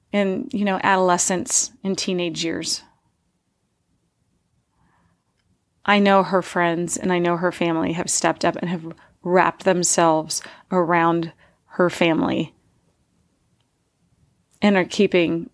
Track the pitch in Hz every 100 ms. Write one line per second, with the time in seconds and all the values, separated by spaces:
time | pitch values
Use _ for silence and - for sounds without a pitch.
0 | _ 202 196 185 - 202 202 190 - 190
1 | 185 175 - 180 - - - - 196 185
2 | - 180 175 156 165 175 165 - - _
3 | _ _ _ _ _ _ _ _ _ _
4 | _ _ _ _ _ _ _ _ _ _
5 | _ _ _ _ _ _ _ _ - 202
6 | 196 196 165 185 175 185 170 170 175 -
7 | 185 180 175 170 180 - 170 160 180 170
8 | 185 - 170 - 175 180 170 180 160 -
9 | _ _ 175 185 170 - 190 180 175 -
10 | 165 156 156 - - - _ 185 170 175
11 | 165 170 165 - _ _ _ - 175 -
12 | 170 165 175 - 156 _ _ _ _ _
13 | _ _ _ _ _ _ _ _ _ _
14 | _ _ _ _ _ _ 208 196 170 -
15 | 196 180 165 165 -